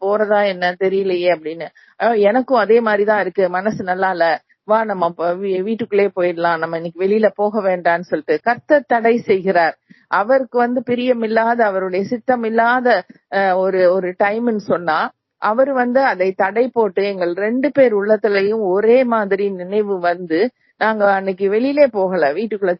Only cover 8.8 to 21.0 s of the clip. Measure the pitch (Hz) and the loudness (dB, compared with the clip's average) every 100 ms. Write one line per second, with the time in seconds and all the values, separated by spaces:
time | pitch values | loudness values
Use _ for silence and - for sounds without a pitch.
8.8 | - 233 226 240 - 190 185 175 160 - | 2 0 2 0 0 0 2 2 0 -2
9.8 | _ _ _ 180 208 269 254 240 240 254 | _ _ _ -2 2 0 0 -2 0 -2
10.8 | 240 240 254 240 220 220 226 233 214 190 | -4 -2 0 -2 0 0 0 2 0 0
11.8 | 185 185 196 240 - 247 220 226 233 254 | -2 -4 -4 -4 -2 -2 0 2 2 2
12.8 | 247 196 - - _ 196 190 185 190 185 | 2 0 -2 -18 _ 0 2 2 2 4
13.8 | 180 190 180 180 202 220 240 214 - 175 | 4 2 -2 0 0 0 -2 -2 -2 -2
14.8 | 170 160 233 - _ _ 208 226 269 262 | 0 -2 -2 -8 _ _ -2 2 2 0
15.8 | 247 254 262 185 185 190 196 202 247 233 | 0 2 0 0 -2 0 -2 0 0 0
16.8 | 208 180 202 196 175 175 214 247 285 285 | 0 0 -2 -2 -4 -2 -2 0 0 4
17.8 | 247 208 202 214 214 202 196 226 196 190 | 4 2 2 2 2 0 0 0 0 2
18.8 | 220 254 240 226 196 196 202 185 180 208 | 4 4 4 0 0 -2 -2 -4 -4 -4
19.8 | 208 185 175 175 175 160 247 - _ _ | -2 -2 -2 -2 -2 -2 -2 -4 _ _
20.8 | 208 220 | -2 2